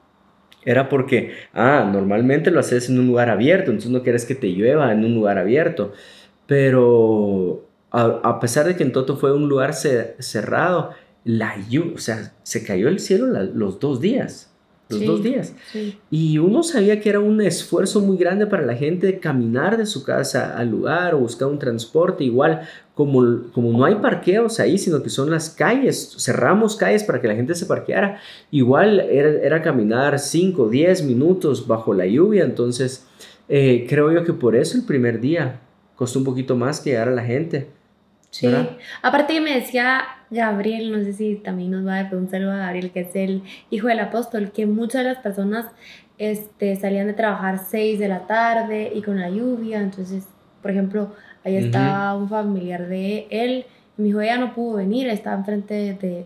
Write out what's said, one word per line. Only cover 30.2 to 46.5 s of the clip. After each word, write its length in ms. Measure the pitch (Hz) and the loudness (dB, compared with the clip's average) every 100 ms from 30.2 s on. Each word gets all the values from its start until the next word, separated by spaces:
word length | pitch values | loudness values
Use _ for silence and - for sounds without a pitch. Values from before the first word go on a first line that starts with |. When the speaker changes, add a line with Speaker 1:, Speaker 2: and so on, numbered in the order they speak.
| - 160 190 160 113 | 0 0 2 2 2
Speaker 1:
diez 340 | 123 170 185 | 4 4 2
minutos 640 | 143 117 151 185 160 120 117 | 2 2 2 2 0 -2 -2
bajo 280 | 113 117 | -2 0
la 120 | 101 90 | 0 2
lluvia. 380 | 120 196 208 | 4 4 4
Entonces, 640 | 147 110 123 123 131 - _ _ - - _ | 0 0 -4 -2 -4 -6 _ _ -20 -20 _
eh, 380 | 143 135 120 120 | 2 4 4 2
creo 240 | 147 151 | 2 4
yo 100 | 170 | 4
que 80 | 170 | 0
por 200 | 143 120 | 0 2
eso 220 | 110 160 247 | 2 2 -2
el 80 | |
primer 360 | - 143 120 113 | 0 0 0 0
día 400 | 123 170 135 - - _ _ _ | -2 0 -2 -6 -18 _ _ _
costó 220 | 120 135 | -4 -2
un 60 | |
poquito 320 | 135 127 131 127 | -2 -4 -2 0
más 240 | 123 151 | 0 -2
que 100 | - | -2
llegar 180 | 120 117 | -2 0
a 40 | |
la 120 | 123 | -2
gente, 440 | 117 123 165 147 131 - _ _ _ _ _ | -2 -2 -2 -6 -8 -16 _ _ _ _ _
Speaker 2:
Sí. 160 | - 247 | -2 2
Speaker 1:
¿verdad? 240 | 247 247 - - - | 2 0 -8 -18 -4
Speaker 2:
Aparte 320 | 254 285 294 | 0 2 2
que 80 | 320 | 0
me 120 | 311 262 | 0 -2
decía 440 | - 247 247 262 - - _ | -2 -2 0 0 -4 -10 _
Gabriel, 600 | 226 226 202 208 226 220 | -4 -2 0 -2 -4 -4
no 140 | 214 | -4
sé 80 | 202 | -4
si 220 | 202 214 208 | -4 -4 -4
también 340 | 196 185 180 | -6 -6 -4
nos 160 | 190 190 | -4 -2
va 100 | 190 | -4
a 40 | |
dar 100 | 196 185 | -4 -4
un 140 | 185 | -4
saludo 220 | 190 196 | -4 -4
a 40 | 196 | -4
Gabriel, 340 | 185 180 180 | -6 -6 -6
que 100 | 180 | -8
es 140 | 175 | -6
el 280 | 196 190 190 190 - _ | -4 -2 -4 -6 -20 _
hijo 200 | 220 233 | -4 -2
del 120 | 220 | -2
apóstol, 520 | 208 220 240 226 202 | -2 -6 -6 -6 -6
que 120 | 214 | -4
muchas 380 | 214 214 226 262 | -2 -2 -2 -2
de 60 | 254 | -2
las 80 | 254 | -4
personas, 480 | 208 196 196 220 226 - - - _ _ | -6 -4 -4 -4 -8 -18 -20 -20 _ _
este, 580 | 214 208 - | -6 -6 -10